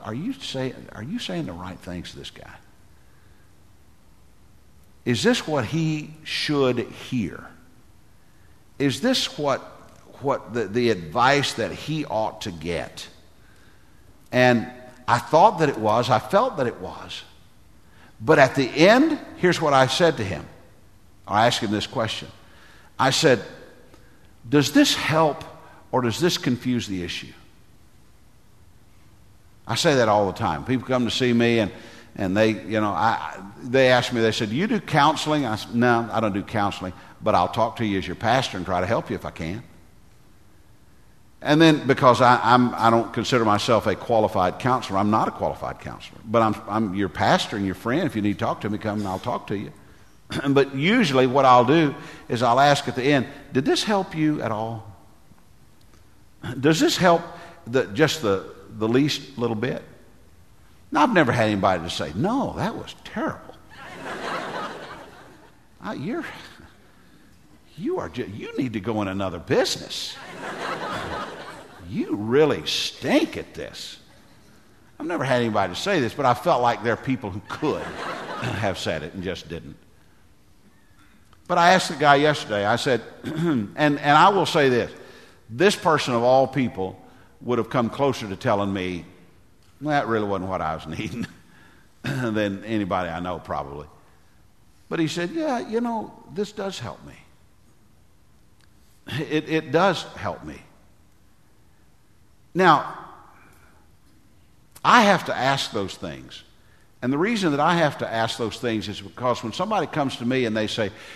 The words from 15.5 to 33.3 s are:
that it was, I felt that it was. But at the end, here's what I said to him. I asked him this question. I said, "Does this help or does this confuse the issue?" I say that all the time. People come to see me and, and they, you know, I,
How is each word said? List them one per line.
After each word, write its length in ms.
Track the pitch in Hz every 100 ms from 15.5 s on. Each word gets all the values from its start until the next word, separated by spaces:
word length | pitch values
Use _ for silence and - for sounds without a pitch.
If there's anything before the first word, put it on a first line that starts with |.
| 170
that 80 | 147
it 100 | 110
was, 320 | 107 113 117
I 80 | 113
felt 400 | - 196 254 156
that 80 | 120
it 140 | -
was. 420 | 95 - - - - - - - - - - - - -
But 180 | 113 147
at 160 | 131
the 140 | 143 117
end, 500 | 117 185 247 320 294 - -
here's 240 | 180 -
what 120 | 156
I 140 | 135 127
said 320 | - 165 -
to 60 |
him. 220 | 98 76 - - - - - - - - -
I 200 | 104 120
asked 140 | -
him 100 | 107
this 160 | 104 -
question. 420 | 127 110 - - - - - - - - -
I 120 | 131
said, 320 | - 156 117 - - - - - - - - - - 117
"Does 240 | 147 135
this 220 | 285 285
help 480 | - - 160 156 - - - - - -
or 120 | 127
does 180 | 120 107
this 160 | 165 -
confuse 500 | 143 120 127 120 104
the 160 | 92
issue?" 300 | 85 - - - - - - - - - - - - - _ - - - - - - - - - - - -
I 80 |
say 200 | 113 170
that 140 | 131 110
all 180 | 104 98
the 100 | 85
time. 280 | 104 73
People 220 | 65 127 113
come 180 | 127
to 60 | 113
see 220 | - 123
me 280 | 117 117 117
and, 120 | 101 - - - - -
and 200 | 95 101
they, 140 | 110
you 300 | 101 87 107
know, 100 | 104
I, 500 | 87 113 101 78